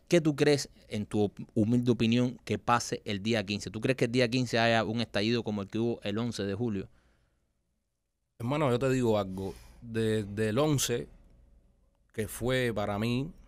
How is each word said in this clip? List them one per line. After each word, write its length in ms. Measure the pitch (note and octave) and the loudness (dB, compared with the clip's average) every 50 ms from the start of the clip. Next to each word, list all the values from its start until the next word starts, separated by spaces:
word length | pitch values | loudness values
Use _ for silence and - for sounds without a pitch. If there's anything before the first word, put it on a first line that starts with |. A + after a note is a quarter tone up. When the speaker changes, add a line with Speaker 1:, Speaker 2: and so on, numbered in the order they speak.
| - - | -2 2
Speaker 1:
¿Qué 100 | F3 F3 | 2 4
tú 160 | D3+ D#3+ C#3+ | 4 4 2
crees, 340 | C3+ D3 D3 D3 C#3 - - - - - - | 4 4 4 4 2 0 -4 -12 -20 -12 -6
en 160 | A#2 G#2+ G2+ | -6 -4 -4
tu 160 | - - G#2+ | -2 0 2
op-, 180 | G#2 G2 - - - - - | 2 0 0 -6 -16 -2 0
humilde 380 | A#2 G#2+ A2 A#2+ B2 B2 B2 | 2 4 4 4 4 4 2
opinión, 460 | A#2 A2 A#2+ A2 A#2 B2 B2 B2 - - _ | 2 4 2 2 4 2 2 0 -2 -6 _
que 140 | - A2 - | -4 -4 -2
pase 420 | - - A#2+ A#2 - - - - - | 0 0 0 0 0 -4 -8 -8 -6
el 160 | A2+ G#2 G2 | -6 -6 -4
día 240 | G2 A2 A#2 A2 G2 | -2 0 0 0 -2
quince? 240 | F#2 G#2 G2+ - G2 | -2 -4 -6 -6 -8
¿Tú 100 | F2+ A2 | -6 -2
crees 140 | A2 B2+ C3 | -2 -2 0
que 80 | - C3+ | 0 0
el 60 | A#2 | 0
día 160 | A2+ B2+ B2 A2+ | 2 2 2 2
quince 280 | A#2+ C3 B2+ A#2 - A#2 | 2 0 0 0 0 2
haya 240 | A2+ A#2 A2+ A2+ A2 | 2 4 4 2 2
un 160 | G2 A2 A#2+ | 0 -2 -4
estallido 440 | A2+ - - G#2 G#2 A2+ A#2+ A#2 G#2 | -4 -2 -2 0 0 2 0 0 0
como 180 | A2 G#2 G2+ | -2 -4 -4
el 60 | G2 F#2+ | -4 -4
que 100 | - A2 | -2 -2
hubo 200 | A#2 A#2+ A#2 - | -2 -2 -2 -4
el 160 | - G#2 G2+ | -4 -4 -4
once 260 | G#2+ A#2 A#2+ G#2+ - G2 | -2 -2 -4 -4 -4 -4
de 120 | G2 G2 | -4 -4
julio? 340 | G2 B2 A#2 G#2 F#2+ - - - _ _ _ _ _ _ _ _ _ _ _ _ _ _ _ _ _ _ _ _ _ _ _ _ _ _ _ _ - | -2 -2 -2 -4 -4 -6 -10 -14 _ _ _ _ _ _ _ _ _ _ _ _ _ _ _ _ _ _ _ _ _ _ _ _ _ _ _ _ -8
Speaker 2:
Hermano, 300 | A#2 A#2+ C#3+ D3+ D#3 C3 | -4 -2 0 0 2 2
yo 100 | A#2+ B2 | 2 2
te 100 | C3+ C3+ | 2 2
digo 280 | C3 C3 B2 A2+ G#2+ | 2 2 2 2 2
algo. 360 | G#2 G2 F#2+ F#2 F#2+ F#2+ F#2+ - - - - - - | 2 0 -2 -4 -6 -6 -8 -8 -12 -16 -20 -20 -18
Desde 680 | A#2+ A#2 A2 A2+ A2+ A2 A2 A2 G#2 G2+ G2+ G#2 A2 G#2+ | -14 -8 -4 -2 0 0 0 0 -2 -4 -2 -2 -2 0
el 80 | G#2+ B2 | 2 2
once, 480 | D3+ D#3 D3 C3 - - A#2+ A#2+ - - - - - - - - _ _ _ - _ _ _ _ _ _ _ _ _ _ - | 2 2 2 0 0 -2 -2 -4 -6 -10 -16 -20 -20 -20 -20 -20 _ _ _ -20 _ _ _ _ _ _ _ _ _ _ -8
que 140 | A2+ G#2+ | -8 -8
fue 440 | F#2+ - - A2+ B2 C3 B2+ B2+ A#2+ G#2+ | -8 -6 -4 -2 0 0 0 0 0 -2
para 240 | G#2 G#2 G2+ G2+ G2+ | -2 -2 -2 -2 -2
mí 320 | A2 A#2+ A#2+ B2 C3+ E3+ - - - | 0 0 0 -2 -4 -6 -10 -16 -20